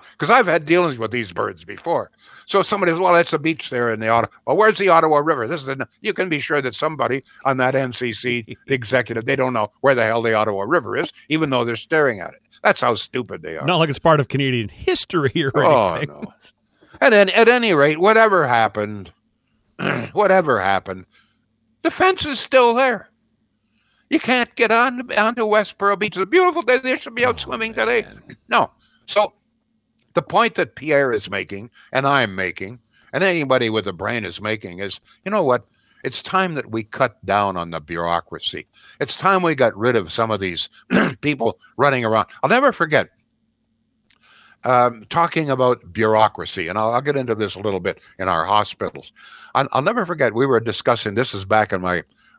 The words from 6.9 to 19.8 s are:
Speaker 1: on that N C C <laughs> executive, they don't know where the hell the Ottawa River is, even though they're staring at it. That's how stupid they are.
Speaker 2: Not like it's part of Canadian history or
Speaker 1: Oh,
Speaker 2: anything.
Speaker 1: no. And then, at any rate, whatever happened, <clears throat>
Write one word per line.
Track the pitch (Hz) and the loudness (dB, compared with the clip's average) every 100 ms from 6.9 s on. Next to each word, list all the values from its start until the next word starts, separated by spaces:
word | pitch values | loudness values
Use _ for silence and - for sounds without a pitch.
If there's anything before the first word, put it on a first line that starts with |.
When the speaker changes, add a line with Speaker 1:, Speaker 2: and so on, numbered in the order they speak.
| 151 117 135 - - 135 | -2 -4 -4 -8 -6 -2
Speaker 1:
on | 131 | 0
that | 127 135 | 0 0
N | 131 | -2
C | 117 123 | -6 -8
C | 107 123 120 113 - | -6 -6 -6 -8 -12
<laughs> | - | -6
executive, | 135 110 127 120 117 120 | -6 0 -2 0 -4 -4
they | 135 | -2
don't | 127 | 0
know | 120 104 _ | -2 -4 _
where | 135 127 | 0 2
the | |
hell | 110 117 | 2 0
the | 113 | 0
Ottawa | 110 107 98 | 0 0 -2
River | 104 170 104 113 | -2 -4 -2 -6
is, | 165 - - | -6 -8 -6
even | 156 151 | -2 0
though | 127 | 0
they're | 117 113 | -2 -4
staring | - 160 139 104 | -2 2 2 0
at | 82 | -10
it. | - _ _ | -16 _ _
That's | 214 - | 0 2
how | 123 107 | 0 -2
stupid | - 127 110 95 | -4 -8 -8 -10
they | 80 80 | -10 -6
are. | 73 | -2
Speaker 2:
Not | 165 | 0
like | 160 | 0
it's | 139 | 0
part | 165 151 | 2 2
of | 131 | 0
Canadian | 135 135 123 104 | -2 -2 -2 -6
history | - - 359 - 165 139 170 139 | -6 -2 -2 -2 -2 0 0 -2
or | 143 | 2
Speaker 1:
Oh, | 160 135 98 | 4 4 2
Speaker 2:
anything. | 78 - | 0 -8
Speaker 1:
no. | - - _ _ _ _ _ _ - | -12 -18 _ _ _ _ _ _ 0
And | 277 | 4
then, | 208 196 | 6 6
at | 190 226 | 6 6
any | 247 226 | 4 4
rate, | 156 143 156 | 4 4 4
whatever | 196 220 220 185 139 | 4 6 6 4 4
happened, | 120 107 107 104 104 95 _ _ _ _ _ _ | 4 2 0 -6 -8 -14 _ _ _ _ _ _
<clears throat> | - | -6